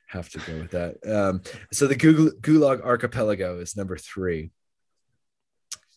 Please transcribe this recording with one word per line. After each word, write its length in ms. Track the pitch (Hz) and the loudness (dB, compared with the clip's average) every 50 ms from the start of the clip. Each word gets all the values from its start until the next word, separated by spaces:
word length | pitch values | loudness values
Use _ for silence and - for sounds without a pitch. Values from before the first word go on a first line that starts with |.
| _ - | _ -14
have 220 | - 92 87 - | -12 -12 -12 -12
to 100 | - 80 | -14 -14
go 180 | - - 82 80 | -12 -10 -10 -10
with 140 | 82 85 | -10 -6
that. 240 | - 90 87 85 - - - | -6 -6 -6 -6 -8 -10 -6
Um, 360 | 104 110 104 98 95 95 92 - - - - - - - | -4 -2 0 0 0 0 -2 -6 -10 -16 -18 -14 -8 -2
so 120 | - 143 | 0 2
the 100 | 135 139 | 2 2
Gul-, 360 | 120 - 156 160 156 160 156 - - | 4 4 6 6 6 4 2 2 0
Gulag 420 | - 151 156 160 147 139 135 123 | 2 4 6 6 6 4 2 2
Archipelago 800 | - 123 123 117 123 113 - 127 113 107 104 92 92 90 90 87 | 0 0 0 0 0 -2 -2 -2 -2 0 0 -2 -2 -4 -6 -8
is 160 | 87 - - | -10 -10 -8
number 220 | 104 98 92 92 90 | -8 -6 -6 -8 -10
three. 540 | - - - 101 92 90 85 80 80 87 _ _ _ _ _ _ _ _ _ _ _ _ _ _ _ _ _ _ _ _ _ _ _ - - - _ _ _ | -12 -12 -8 -4 -2 -2 -2 -4 -6 -10 _ _ _ _ _ _ _ _ _ _ _ _ _ _ _ _ _ _ _ _ _ _ _ -20 -20 -20 _ _ _